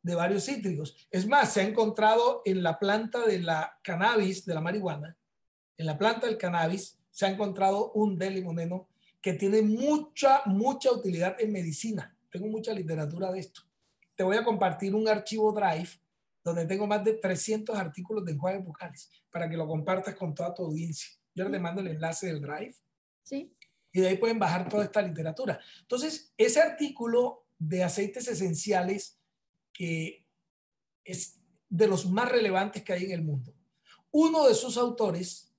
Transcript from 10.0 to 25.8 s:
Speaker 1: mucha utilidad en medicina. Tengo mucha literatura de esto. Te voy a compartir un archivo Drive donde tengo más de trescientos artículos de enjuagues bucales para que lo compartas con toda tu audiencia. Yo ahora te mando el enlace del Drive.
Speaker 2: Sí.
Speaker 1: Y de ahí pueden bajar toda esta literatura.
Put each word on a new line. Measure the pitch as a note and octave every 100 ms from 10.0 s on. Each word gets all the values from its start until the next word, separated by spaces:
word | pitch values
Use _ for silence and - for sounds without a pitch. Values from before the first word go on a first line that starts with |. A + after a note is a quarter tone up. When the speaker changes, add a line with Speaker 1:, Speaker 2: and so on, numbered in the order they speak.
| D4+ - C#4 C#4 C4
Speaker 1:
mucha | G3 B3 C4+ C4
utilidad | A3+ G3 E3 F3+ F#3
en | A3
medicina. | G3 E3+ D3 A3+ G#3 - _ _
Tengo | F3+ G#3+
mucha | A3 A3+
literatura | G3+ D#3+ D#3+ D3 E3+ F#3+
de | F#3+
esto. | - - _ _ _ _ _
Te | -
voy | F#3 G#3+
a |
compartir | A#3 G3+ F#3 D#3 G3
un | G#3 A3
archivo | G#3 - A3 G#3+
Drive | G#3 F#3+ D#3+ F3+ - _ _ _ _
donde | F3 E3+ D#3+
tengo | F#3+ G#3
más | G#3
de | G3+
trescientos | A3 F#3 F3 - G#3+ G#3+ G#3+
artículos | E3+ D3 F3+ A3
de | F3
enjuagues | D3 F3+ G3
bucales | F#3 D3 F3+ - - _ _
para | E3+ E3
que | E3
lo | D#3
compartas | D#3+ D#3 F#3 G3
con | - F3
toda | C#3+ E3+
tu | F3
audiencia. | E3+ D#3 E3 D3+ - _ _
Yo | F3+
ahora | F#3+ -
te |
mando | E3+ F#3+
el | F#3
enlace | D#3 D#3+ E3 F#3
del | D3+
Drive. | C#3+ D3+ B3+ - _ _ _ _
Speaker 2:
Sí. | - C#4 F4 _ - _ _
Speaker 1:
Y | F3+
de | F#3
ahí | F#3+
pueden | A3+ A3+
bajar | F3+ F3 F3+
toda | G#3
esta | G3+ G#3+
literatura. | F#3 D#3 D#3+ D#3 B3+ D3+ - -